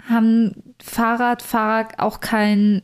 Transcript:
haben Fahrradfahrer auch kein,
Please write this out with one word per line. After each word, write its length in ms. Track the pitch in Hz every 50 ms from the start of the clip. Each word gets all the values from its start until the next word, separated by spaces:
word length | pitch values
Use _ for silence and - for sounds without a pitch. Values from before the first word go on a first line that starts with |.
| - -
haben 680 | 233 233 220 226 226 226 226 208 - - - - 254 _ -
Fahrradfahrer 1040 | - - - 233 226 233 233 247 240 240 240 - - - 233 214 214 220 220 220 220 - -
auch 220 | - 214 - -
kein, 640 | - - - 220 208 208 208 202 208 208 208 190